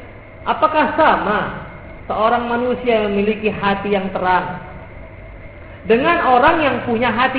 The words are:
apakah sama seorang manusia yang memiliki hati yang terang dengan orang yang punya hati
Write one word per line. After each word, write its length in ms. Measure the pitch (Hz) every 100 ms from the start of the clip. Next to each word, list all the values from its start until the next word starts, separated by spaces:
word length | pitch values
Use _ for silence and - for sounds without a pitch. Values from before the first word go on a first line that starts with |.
| - - - -
apakah 560 | - - 311 311 277 294
sama 400 | 302 170 180 208 151 - - - - - -
seorang 400 | - 220 240 240
manusia 560 | 240 247 240 240 220 208
yang 80 |
memiliki 320 | 202 208 214 208
hati 480 | 196 202 196 208
yang 160 | 196 190
terang 480 | 185 180 180 - - - - - - - - - - - - - - -
dengan 400 | 233 320 339 262
orang 220 | 247 302 339 285
yang 100 | 240
punya 320 | 240 226 247
hati 240 | 226 269